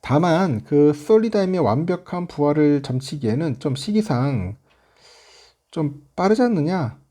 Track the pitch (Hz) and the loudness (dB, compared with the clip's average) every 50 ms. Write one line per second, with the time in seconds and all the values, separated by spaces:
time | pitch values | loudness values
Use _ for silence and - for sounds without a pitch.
0 | - - 123 147 170 175 160 165 196 180 139 107 107 - 151 147 147 147 147 147 | -4 0 0 0 2 2 2 2 2 0 -2 -4 -4 0 2 4 6 4 4 2
1 | - - 220 220 220 233 214 208 196 185 185 180 156 104 107 131 165 180 180 180 | 0 2 2 4 4 2 0 0 0 0 0 0 2 2 2 0 0 -2 -4 -6
2 | - - - 180 180 170 - - 147 147 147 151 151 147 147 143 139 - 131 131 | -6 -8 -8 -8 -8 -8 -4 -2 0 0 2 4 4 4 2 2 -2 -4 -6 -6
3 | 131 - - 147 139 110 107 131 165 160 123 - - 151 131 - - - 208 214 | -4 -6 -10 -4 -2 -2 -2 0 -2 -4 -4 -4 -4 -4 -4 -4 -4 -2 0 0
4 | 214 214 135 120 127 143 139 113 90 92 107 - _ _ _ _ _ _ _ _ | 0 0 0 0 0 0 -2 -2 -4 -6 -8 -12 _ _ _ _ _ _ _ _
5 | _ - - - _ _ _ - - _ _ _ _ _ - 170 156 147 143 - | _ -20 -20 -20 _ _ _ -20 -20 _ _ _ _ _ -6 -4 -4 -4 -6 -10
6 | - _ _ - 180 196 214 220 254 240 226 175 143 156 185 185 151 110 - - | -20 _ _ -2 0 2 2 2 2 2 2 0 0 0 -2 -2 -4 -4 -6 -10
7 | _ _ | _ _